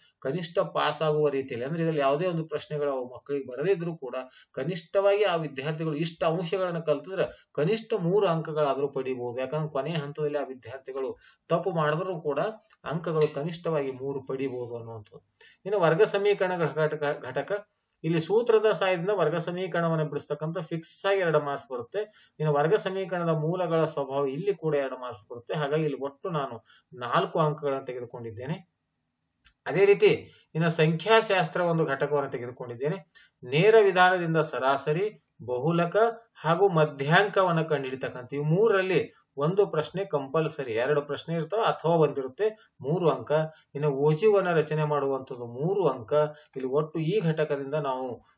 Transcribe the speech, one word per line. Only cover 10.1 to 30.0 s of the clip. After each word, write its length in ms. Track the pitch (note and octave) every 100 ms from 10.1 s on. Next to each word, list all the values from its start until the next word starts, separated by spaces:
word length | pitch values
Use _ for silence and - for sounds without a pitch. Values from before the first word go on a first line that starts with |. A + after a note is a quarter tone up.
| D3+ D3+ D3
ಆ 60 |
ವಿದ್ಯಾರ್ಥಿಗಳು 760 | C3 C3 D3 C3+ - C3 C3 A2 - _ -
ತಪ್ಪು 220 | E3+ F#3
ಮಾಡಿದ್ರು 500 | E3 D3+ D#3 F#3 E3+
ಕೂಡ 180 | D#3 C#3 G3 A3 _ _
ಅಂಕಗಳು 500 | - E3 F3 D#3 D3+
ಕನಿಷ್ಠವಾಗಿ 580 | C#3+ D#3+ E3+ E3 D#3 C3+
ಮೂರು 340 | B2+ C3+ C3+ C3
ಪಡಿಬಹುದು 520 | C3+ C3+ B2 A#2+ A#2
ಅನ್ನುವಂಥದ್ದು. 540 | A2+ A2+ G#2 - _ _ - _ F#3+
ಇನ್ನು 140 | G#3
ವರ್ಗ 220 | E3 E3
ಸಮೀಕರಣಗಳ 640 | G#3 G3+ G3+ G3 F#3 F3+ D#3
ಘಟಕ, 580 | D3 D3+ D3+ C#3+ D3 B2
ಘಟಕ 420 | C#3 C#3 G3+ - _ _ _
ಇಲ್ಲಿ 160 | D#3+ E3+
ಸೂತ್ರದ 520 | D#3+ G#3 A#3 A3 G#3+
ಸಹಾಯದಿಂದ 380 | F3+ G3 F3+ F3+
ವರ್ಗ 260 | G3+ D#3 E3
ಸಮೀಕರಣವನ್ನು 680 | D#3+ F3+ F#3 E3+ E3+ D#3+ D3+
ಬಿಡಿಸ್ತಕ್ಕಂಥ 520 | C#3+ - D3 D#3 F3
ಫಿಕ್ಸ್ 480 | D#3+ E3 - - G3
ಆಗಿ 140 | G3
ಎರಡು 200 | F3 D3+
ಮಾರ್ಕ್ಸ್ 300 | D3 C#3 -
ಬರುತ್ತೆ. 640 | B2+ A2+ F#3+ G#3+ _ _ -
ಇನ್ನು 140 | D#3
ವರ್ಗ 200 | C#3+ D3+
ಸಮೀಕರಣದ 560 | G#3 G3 F#3+ F#3 F3+ E3+
ಮೂಲಗಳ 560 | D#3 D#3 F3+ F3 D#3+ D#3
ಸ್ವಭಾವ 420 | D3+ C3+ C3+ C#3+
ಇಲ್ಲಿ 260 | C#3 G3+
ಕೂಡ 220 | F#3 D#3+ D3
ಎರಡು 220 | C3+ B2+
ಮಾರ್ಕ್ಸ್ 340 | B2 - -
ಬರುತ್ತೆ. 220 | A#2+ -
ಹಾಗಾಗಿ 300 | E3 C#3+ D3+
ಇಲ್ಲಿ 140 | D#3 C3
ಒಟ್ಟು 300 | C3+ - F#3+
ನಾನು 360 | D#3+ C3+ D3+ _ - _
ನಾಲ್ಕು 460 | B2 A#2+ D3 F3 F3+
ಅಂಕಗಳನ್ನ 460 | D#3 D3+ D3 C3+ C3
ತೆಗೆದುಕೊಂಡಿದ್ದೇನೆ. 840 | B2+ A#2+ B2 A#2 G#2 C3 F#3 - _ _ _ _ _ _ _ _ _ -
ಅದೇ 200 | D3 G3
ರೀತಿ 460 | G3+